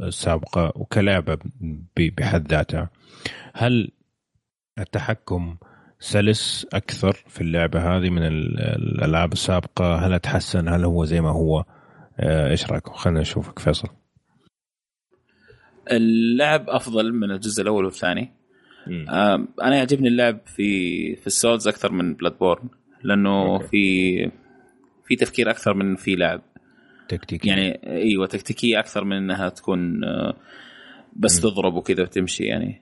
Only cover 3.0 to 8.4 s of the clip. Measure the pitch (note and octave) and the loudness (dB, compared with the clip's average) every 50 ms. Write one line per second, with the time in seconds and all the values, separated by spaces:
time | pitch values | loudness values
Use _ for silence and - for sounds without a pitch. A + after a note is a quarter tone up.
3 | _ - - - - - - - - - - - A2+ B2 B2 A#2 F#2+ - - _ | _ -20 -20 -14 -14 -14 -14 -14 -18 -18 -4 -2 2 2 4 2 2 0 -6 _
4 | _ _ _ _ _ _ _ _ _ _ _ _ _ _ _ G#2+ G2 - - F#2+ | _ _ _ _ _ _ _ _ _ _ _ _ _ _ _ -10 -8 -4 -4 -4
5 | - - A2 - _ - F#2+ F2 F2 E2+ E2+ - - - - - _ _ _ _ | -2 -2 -4 -6 _ -6 -4 -4 -4 -6 -8 -12 -16 -20 -20 -20 _ _ _ _
6 | - - - G#2 G2+ G#2+ G#2 - - - - - - - - - - - - - | -8 0 2 4 4 4 4 2 0 -4 -6 -8 -8 -6 -6 -6 -4 -4 -4 0
7 | F#2+ F#2+ G#2 - - - - - E2+ E2 E2 E2+ E2+ D#2+ E2 E2 E2 E2+ F2+ F#2 | 2 0 0 0 -6 -14 -8 -6 -4 0 0 0 0 0 0 0 0 2 2 2
8 | F2+ F#2 F2 E2+ E2 D#2 D#2 D#2 | 2 2 2 2 0 0 0 0